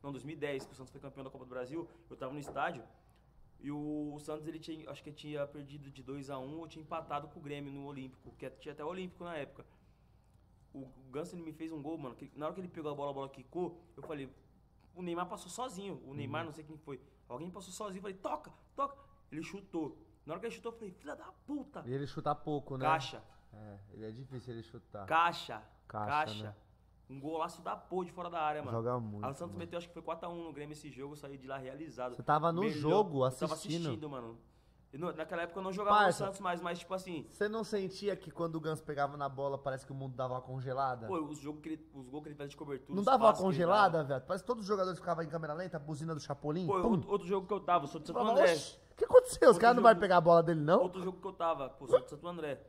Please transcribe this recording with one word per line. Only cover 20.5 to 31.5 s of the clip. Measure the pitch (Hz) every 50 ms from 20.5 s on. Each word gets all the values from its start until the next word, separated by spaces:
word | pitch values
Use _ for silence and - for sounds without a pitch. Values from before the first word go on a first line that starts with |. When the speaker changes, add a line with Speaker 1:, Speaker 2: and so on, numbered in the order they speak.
| -
Speaker 1:
chutou, | - - 233
eu | 233
falei, | - 220 196 180
"Filha | - - 285 277
da | - 320 370 381 - _
puta." | - 294 285 247 - - 185 -
Speaker 2:
E | 120 127
ele | 139 143
chuta | 135 - 156 - 151 151
pouco, | - - 156 151 143 - - 135
né? | 131 135
Speaker 1:
Caixa. | 151 160 156 131 - - 110 - - - - _ -
Speaker 2:
É, | - 107 107 107 101 101 101 101 -
ele | 104 107
é | 110
difícil | 110 120 135 127 135 123 - 127 117
ele | 113 110
chutar. | - - 117 - _ - 104 98
Speaker 1:
Caixa. | - 156 165 170 175 170 - - - 120 110 - - - - _
Speaker 2:
Caixa, | - - 107 107
Speaker 1:
Caixa. | 110 143 151 156 110 107 104 107
Speaker 2:
né? | 107 101 - - _ - _ - - _ - - -
Speaker 1:
Um | 131 139
golaço | 135 151 165 160 160 175 170 - -
da | 190 208
porra | 202 - - 175 185 180
de | 170
fora | - 180 175 170
da | 175 165
área, | 156 151 151 151
mano. | 143 127 117
Speaker 2:
Joga | 117 113 120 123 123
muito, | 117 107 104 104 107
Speaker 1:
Aí | 131
o | 139
Santos | - 170 175 170
Speaker 2:
mano. | 175
Speaker 1:
meteu, | 170 170 170 175
acho | 175
que | - -
foi | 170 165
quatro | 165 165 170 -
a | 175
um | 170 170 170
no | 165 143
Grêmio | 139 147 147 156
esse | 147 - 151
jogo, | 123 120 139 143 151
eu |
saí | 147 151 139 139
de | 135 127
lá | 131